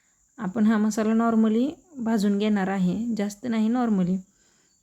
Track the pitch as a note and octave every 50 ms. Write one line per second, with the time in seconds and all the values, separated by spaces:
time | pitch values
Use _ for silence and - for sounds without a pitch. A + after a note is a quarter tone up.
0 | _ _ _ _ _ _ _ - - F#3 - A3+ G#3 A3 A3+ G#3 G#3+ A3 G#3 A3+
1 | G#3+ A3 A3+ A3+ A#3 A#3 A3+ A3 A3 A3 G#3+ A#3 B3+ D4+ - - _ F4+ D#4 C4
2 | A3 A3+ A#3 G#3 G3 G#3 G3+ G3+ G#3+ G#3+ G#3+ G3 F#3+ F#3+ G3 G3 F3+ F3+ F3+ G3+
3 | A#3 A#3+ A3 G3+ G3+ G3+ G3+ - - B3 A3+ A3 G#3+ A3+ A#3+ B3+ A#3+ A3+ G#3 F#3+
4 | F3+ F3 F#3+ F#3+ - _ _ _ _ _ _ _ _ _ _ _